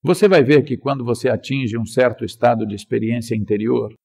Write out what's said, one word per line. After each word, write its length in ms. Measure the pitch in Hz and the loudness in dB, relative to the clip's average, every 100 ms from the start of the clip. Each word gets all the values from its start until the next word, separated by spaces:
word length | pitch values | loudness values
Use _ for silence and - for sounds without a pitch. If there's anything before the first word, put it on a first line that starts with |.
Você 240 | 139 180 202 | -2 2 4
vai 160 | 185 | 6
ver 200 | 127 147 | 6 4
que 140 | - 123 | 2 -2
quando 280 | - 139 120 | -4 -4 -4
você 240 | 117 - | -2 -2
atinge 480 | 113 - 135 123 113 | -2 -4 -4 -4 -6
um 80 | 110 | -4
certo 400 | - 127 117 113 | 0 0 0 -8
estado 420 | - 120 117 110 | -2 0 0 -2
de 80 | 101 | -8
experiência 580 | - 120 110 120 113 | -6 -4 -2 -4 -4
interior, 600 | 110 104 104 110 123 110 110 | -4 -2 -2 0 -2 -2 -10